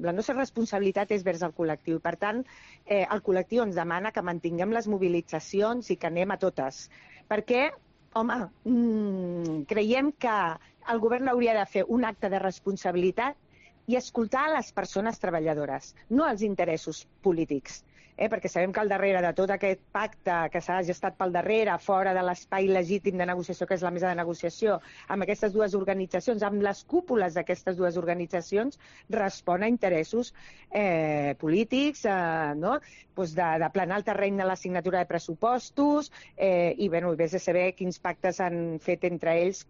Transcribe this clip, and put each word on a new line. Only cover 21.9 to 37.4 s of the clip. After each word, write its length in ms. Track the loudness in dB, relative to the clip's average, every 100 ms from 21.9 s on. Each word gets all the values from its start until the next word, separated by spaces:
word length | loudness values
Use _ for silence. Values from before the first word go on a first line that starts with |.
| 2 2
de 80 | 2
l'espai 460 | 0 -4 -4 0 2
legítim 480 | 2 2 0 0 -2
de 80 | -2
negociació, 400 | -2 -4 -4 -2
que 80 |
és 80 | -2
la 80 | -2
mesa 160 | -2 -2
de 60 |
negociació, 600 | 0 -2 -2 -4 0 2 2 -2 -18 -6
amb 160 | -4
aquestes 280 | -2 0 0
dues 220 | 2 2
organitzacions, 720 | 0 0 -2 -2 -2 0 0
amb 180 | 0 0
les 220 | 0 -2
cúpules 500 | 0 -2 2 2 2
d'aquestes 400 | 0 -2 -2 -2 0
dues 200 | 0 0
organitzacions, 840 | -2 -2 -2 -4 0 0 0 -4 -18 -20 -6
respon 560 | -2 -2 -2 -2 0
a 40 | 2
interessos, 640 | 2 2 2 0 -2 -4 -8 -20 -20 -6
eh, 640 | 0 2 2 2 0 0 -2
polítics, 640 | 2 2 2 2 0 0
eh, 500 | 0 0 0 0 0
no? 240 | 0 0 -2 -4 -20 -16 -6
Pues 180 | -4
de, 80 | 0 2 4
de 120 | 2
planar 280 | 0 0 -2
el 60 |
terreny 320 | -2 0 2 2
de 80 |
la 100 | 0
signatura 460 | 0 -2 -2 0 0
de 60 | 0
pressupostos, 1080 | -2 -4 -2 0 0 -2 0 2 2 0 -12 -16 0
eh, 360 | 2 4 2 2
i, 100 | 0
bueno, 240 | 0 0
i 40 | 0
vés 180 | 0
a 60 | 0